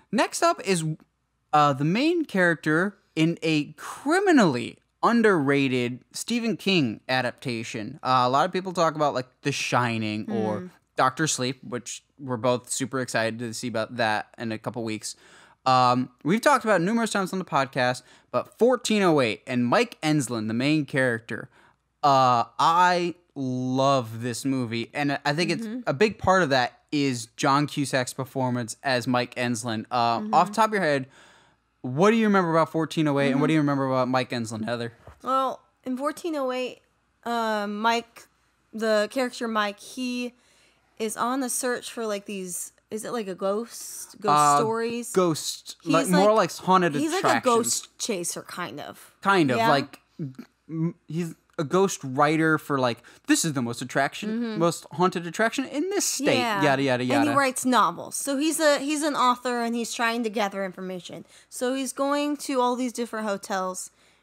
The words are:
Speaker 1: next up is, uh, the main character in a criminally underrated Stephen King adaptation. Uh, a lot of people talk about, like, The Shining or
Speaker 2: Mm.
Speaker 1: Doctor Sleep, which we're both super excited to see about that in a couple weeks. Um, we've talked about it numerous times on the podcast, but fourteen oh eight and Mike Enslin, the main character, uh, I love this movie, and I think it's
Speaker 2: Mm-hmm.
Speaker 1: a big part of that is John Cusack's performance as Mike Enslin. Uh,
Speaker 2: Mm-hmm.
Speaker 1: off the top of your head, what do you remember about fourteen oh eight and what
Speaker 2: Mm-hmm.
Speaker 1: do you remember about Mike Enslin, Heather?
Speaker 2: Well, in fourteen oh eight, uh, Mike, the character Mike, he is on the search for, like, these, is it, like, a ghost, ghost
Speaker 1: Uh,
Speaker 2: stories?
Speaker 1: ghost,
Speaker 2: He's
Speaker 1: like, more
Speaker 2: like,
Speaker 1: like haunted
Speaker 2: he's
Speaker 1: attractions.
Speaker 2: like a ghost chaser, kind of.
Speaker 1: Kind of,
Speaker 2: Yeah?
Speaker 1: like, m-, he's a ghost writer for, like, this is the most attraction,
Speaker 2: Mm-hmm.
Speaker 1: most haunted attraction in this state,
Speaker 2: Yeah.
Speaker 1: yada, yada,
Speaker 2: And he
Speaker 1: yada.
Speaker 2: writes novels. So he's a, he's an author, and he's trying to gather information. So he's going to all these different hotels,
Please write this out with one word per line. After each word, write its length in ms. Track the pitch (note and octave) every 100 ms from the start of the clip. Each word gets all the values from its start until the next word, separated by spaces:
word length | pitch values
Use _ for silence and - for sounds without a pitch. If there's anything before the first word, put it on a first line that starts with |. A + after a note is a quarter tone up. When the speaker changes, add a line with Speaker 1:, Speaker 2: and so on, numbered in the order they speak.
| -
Speaker 1:
next 320 | A3+ F4 -
up 180 | E4+ E4+
is, 200 | F#3+ F3 D#3 D#3 _ _ _ _ -
uh, 200 | D3+ D3
the 120 | C3+ D3+
main 400 | G#3+ D#4 F4 C#4+
character 720 | F#3+ F3 D#3+ D#3+ D#3 G3 - _ D#3+
in 240 | D#3+ E3
a 300 | D#3+ D#3 D3 -
criminally 1000 | - - C#4 F4+ G4+ C#4+ F3 A#2+ A2 - _ -
underrated 1040 | F#3+ A#3 G#3+ F3 C3+ C#3 C3+ B2 A#2+ B2+ _
Stephen 460 | - - A#3 A3+ E3
King 420 | F#3+ F3+ A#2+ G2 -
adaptation. 920 | B2+ B2 - C3+ A2+ - A#2 G#2 -
Uh, 200 | C3 B2+ B2
a 40 |
lot 160 | C3+ F3+
of 60 |
people 220 | F#3 F#3+
talk 220 | F3 D#3+ D3+
about, 180 | D3
like, 140 | A#2 - _
The 100 | C#3+
Shining 800 | C3+ - B2+ A#2+ A2+ G#2+ G#2+ G#2
or 320 | A2 A2 G#2+
Speaker 2:
Mm. 80 | F#2 _ _ -
Speaker 1:
Doctor 320 | C3 C3 D#3
Sleep, 360 | - B2+ -
which 400 | - A#2+ - - _ -
we're 180 | C3+ A#2+
both 320 | B2+ B2 -
super 300 | - B2 C3+
excited 400 | B2 A#2 A2+ A2+
to 140 | A#2+
see 140 | A2 B2+
about 280 | A2 A2 A#2+
that 300 | A2 G#2+ - -
in 140 | A2+
a 60 | A2
couple 260 | - A#2+
weeks. 320 | A2+ G#2+ - - _ - - _ C3
Um, 440 | B2+ B2 B2 B2 _
we've 180 | C#3+ A3
talked 220 | D4+ C4
about 180 | A3 F#3
it 20 |
numerous 280 | F3 A#3 A3
times 220 | G#3 F#3
on 60 | F#3+
the 60 | F3
podcast, 580 | D3+ C3 C#3 B2 B2 - _ _
but 260 | B2 - -
fourteen 420 | A#3 A#3+ - G#3+
oh 180 | F#3 D3
eight 220 | A#2 F#2+ -
and 180 | B2 A#2+
Mike 320 | F#3+ A#3+ -
Enslin, 440 | D#3 D3+ A#2+ A#2 G#2+
the 60 |
main 320 | A2+ C#3 D#3 C#3
character, 640 | C#3 B2+ A2+ - A#2 - _ _ _ _ _
uh, 420 | C#3+ C3+ B2+ A#2+ - -
I 560 | D3+ E3+ F3+ F3 F3 - _
love 880 | C#3+ C3 B2+ B2+ C3 C#3 C3+ A2+ A2+
this 240 | A#2+ A2+ C#3
movie, 460 | C3 A#2 A#2 A2+
and 260 | C#3 C#3+ C#3 D3
I 80 |
think 160 | D3+ F3
it's 160 | E3+ A3
Speaker 2:
Mm-hmm. 140 | B3 F#3
Speaker 1:
a 60 |
big 260 | C#3 G#3+ -
part 240 | F#3+ F#3
of 60 | D3+
that 320 | C3+ A#2+ _ -
is 340 | D3 C#3 A#2+ A2+ -
John 300 | C#3+ C#3 D3
Cusack's 460 | D3 C3+ C3+ B2
performance 640 | - B2+ C3+ B2+ B2 A2+ -
as 240 | C#3 B2+ B2
Mike 260 | B2 B2 B2+
Enslin. 520 | B2 A2+ A#2+ A2 -
Uh, 300 | B2 A#2 A2+
Speaker 2:
Mm-hmm. 140 | G#2+ C#3+
Speaker 1:
off 140 | F#3
the 40 | G#3
top 140 | A3
of 40 |
your 100 | G3+
head, 240 | D#3+ C#3 B2+ _ - _ _ _ _ _
what 300 | B2+ C3+ G#3
do 40 | A3+
you 100 | G#3+
remember 240 | G3 E3+
about 200 | D#3+ D#3
fourteen 360 | D#3+ D#3 E3 D3+
oh 100 | C#3
eight 120 | C#3
and 100 | B2+
what 40 | D3
Speaker 2:
Mm-hmm. 20 |
Speaker 1:
do 60 |
you 60 | D#3
remember 280 | C#3+ C#3 C3+
about 200 | C3 B2+
Mike 240 | B2+ B2+
Enslin, 320 | B2 A2 A2
Heather? 300 | A2 A#2+ A#2 - - -
Speaker 2:
Well, 380 | B3+ C4 C4 - _ _
in 140 | B3+ B3+
fourteen 380 | D4 D4+ F4 D4+
oh 160 | B3+
eight, 300 | B3+ B3 - _ _ _ _
uh, 420 | A#3 A#3 A3 G#3+ G3+
Mike, 600 | G#3 A3+ A#3 A#3 - - _ _ _ _
the 360 | G#3+ A3 G#3+ G#3
character 380 | C4+ B3+ - A#3
Mike, 320 | A3 G#3 G3+
he 560 | - - B3 B3 A#3+ _ _ _ _ _ _ -
is 180 | A3 -
on 220 | A#3 C4+
the 80 | B3
search 420 | - B3 A#3+ -
for, 140 | A#3+ A3
like, 200 | G3+ G#3
these, 460 | G3 F#3 F3 - _ -
is 140 | G#3+
it, 80 | -
like, 160 | A#3+ F#3+
a 80 | F3
ghost, 800 | G3 G#3 A#3 - - - - -
ghost 120 | G#3
Speaker 1:
Uh, 240 | D3 D3 C#3+
Speaker 2:
stories? 520 | F3+ A3+ A#3 A#3 A#3
Speaker 1:
ghost, 640 | F#3 F3 D3 - - - -
Speaker 2:
He's 100 | -
Speaker 1:
like, 160 | D#3+ A#3+
more 240 | F3+ -
Speaker 2:
like, 260 | A3 F3 -
Speaker 1:
like 80 | F3+
haunted 300 | F#3 E3+ C#3+
Speaker 2:
he's 160 | D4+
Speaker 1:
attractions. 120 | F#4 -
Speaker 2:
like 160 | A3+
a 20 |
ghost 560 | B3+ A#3 A#3 - - -
chaser, 440 | - F#3 F3 -
kind 360 | - - E3+ C#3
of. 320 | F2+ - - _
Speaker 1:
Kind 300 | G3 F#3+ C#3
of, 60 | B2
Speaker 2:
Yeah? 120 | A3+
Speaker 1:
like, 280 | C#3+ C#3 - _ - C#3 C3 - _ -
m-, 260 | D#3+ E3 - -
he's 260 | D#3+ E3+ - _ -
a 60 | C#3
ghost 340 | F3+ G3 -
writer 560 | C3+ C3 D3 D#3+ D#3+ D3+
for, 220 | - C#3
like, 200 | B2 A#2 - - -
this 160 | D4+
is 80 | E3
the 100 | C#3
most 200 | A#2 A#2
attraction, 480 | B2+ C#3+ C#3 - G#3+ A3+
Speaker 2:
Mm-hmm. 200 | A#3 G#3
Speaker 1:
most 260 | E3+ - -
haunted 340 | C3+ F3+ F3+ E3+
attraction 380 | D#3+ A3+ - C4
in 240 | D4+ F#4
this 160 | G4+ -
state, 320 | - C#4 A#3
Speaker 2:
Yeah. 260 | A#3 G3+
Speaker 1:
yada, 180 | C#3+ C3+
yada, 180 | C3+ B2
Speaker 2:
And 80 | B2+
he 40 | C#4+ D4
Speaker 1:
yada. 80 | C#4
Speaker 2:
writes 300 | C4+ C4 B3+
novels. 500 | A#3+ F3 E3+ - -
So 220 | C#4 C#4
he's 240 | D#4+ D4+
a, 180 | D4+ C#4
he's 240 | C#4 D4+
an 140 | D4+ -
author, 420 | B3 B3 B3+ A#3+
and 160 | A#3 A#3
he's 180 | A3
trying 300 | - A#3 A#3
to 60 | A3
gather 340 | G#3+ G3 G3
information. 640 | F#3+ F3+ F#3 F3+ - E3+ - - _
So 240 | - B3+
he's 180 | C4+ B3+
going 460 | - C#4 C#4+ D4 C#4+
to 240 | - C4
all 160 | B3 B3
these 160 | B3+
different 340 | A#3 A#3+ A3 A3
hotels, 640 | G3 - G3 F#3 F#3 - _ _ _